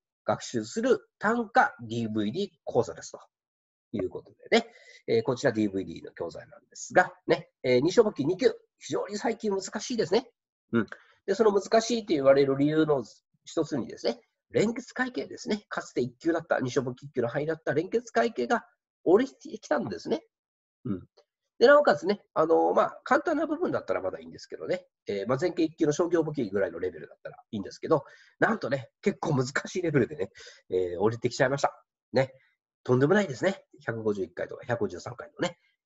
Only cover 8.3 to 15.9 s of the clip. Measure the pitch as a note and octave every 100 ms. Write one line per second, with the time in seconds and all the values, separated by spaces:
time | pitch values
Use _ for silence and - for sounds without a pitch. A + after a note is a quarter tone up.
8.3 | F3+ A#3+ - _ _ - E3+ - G3+ B3
9.3 | A3 A3 G3 F#3 G#3+ - A#3+ E3+ G#3 -
10.3 | _ _ _ - A#2 G2+ - _ _ -
11.3 | G3 G#3+ G3+ F#3+ A3+ A3+ A#3 G#3+ D#3 C3+
12.3 | C#3 C#3 C3+ D3 D#3 D#3 C#3 A2 - _
13.3 | _ - - D#3 - G2+ - - A#3+ _
14.3 | _ _ A2+ G#3+ A#3 B3 - B3+ B3+ G3+
15.3 | - - G#3 - - -